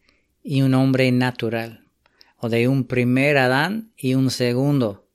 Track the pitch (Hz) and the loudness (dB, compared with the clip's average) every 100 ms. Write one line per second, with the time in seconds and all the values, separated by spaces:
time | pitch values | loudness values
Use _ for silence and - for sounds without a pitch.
0 | _ _ _ _ - 139 135 131 135 131 | _ _ _ _ -4 0 2 2 2 2
1 | 127 123 127 123 113 113 113 110 _ _ | 2 2 0 -2 -6 -6 -8 -16 _ _
2 | _ _ _ - 117 117 123 135 120 123 | _ _ _ -10 -2 0 2 0 -2 -2
3 | 120 131 139 143 127 135 170 220 220 - | 0 2 2 2 2 0 -2 -4 -10 -8
4 | 127 131 131 - 123 123 143 143 110 98 | -2 0 0 0 -2 0 0 0 -2 -6
5 | _ | _